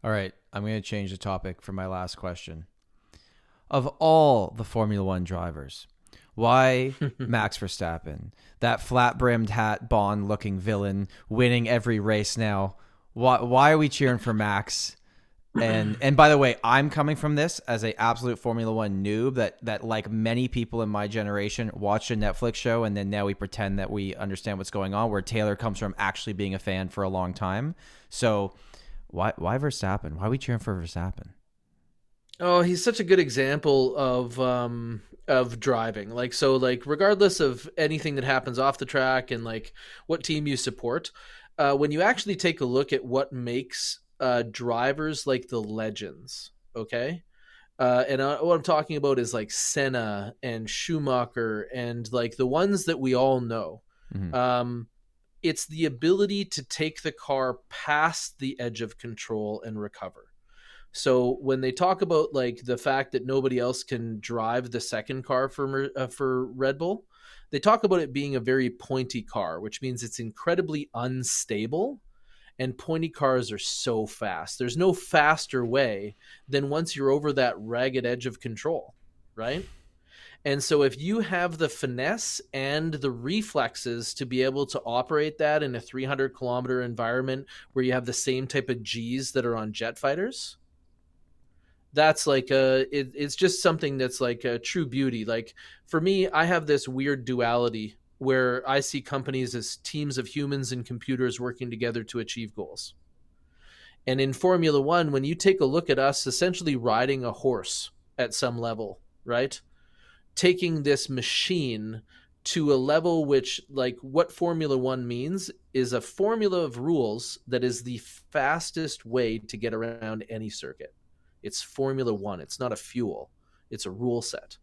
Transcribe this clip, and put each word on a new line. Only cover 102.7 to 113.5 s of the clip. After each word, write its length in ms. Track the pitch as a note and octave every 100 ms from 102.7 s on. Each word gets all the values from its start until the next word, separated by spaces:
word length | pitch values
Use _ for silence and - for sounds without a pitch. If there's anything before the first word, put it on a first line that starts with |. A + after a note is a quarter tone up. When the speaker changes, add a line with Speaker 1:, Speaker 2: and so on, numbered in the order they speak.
| - - - _ _ _ _ _ _ - - - _ -
Speaker 2:
And 120 | C3
in 140 | C3+
Formula 480 | C3 F#3 F3+ E3 D3
One, 300 | C#3 F3 D#3+
when 120 | C#3
you 120 | C3+ E3+
take 260 | G3 F#3+
a 40 | C3+
look 240 | C#3+ B2+
at 100 | C3+
us 260 | C3+ C#3 -
essentially 500 | B2 F3+ F3+ E3+ C3
riding 480 | A#2 A2 B2+ C3+
a 80 | A#2+
horse 600 | A2+ C3+ A#2 F#2 - - _ _ -
at 160 | A#2+
some 240 | - B2+ A#2+
level, 420 | A#2 A2 G#2+ F#2 - _
right? 360 | - A#2+ C3+ - _ _ _ _ - _ _ -
Taking 480 | F3+ F3+ F3+ D#3+
this 260 | C#3+ C#3 -
machine 920 | C3 A#2 - - F#3 C3+ A2 G#2+ A2 - - _ _ -
to 280 | F3 D3
a 20 | C#3
level 480 | C3 D3+ E3 E3 D3
which, 360 | C#3 B2+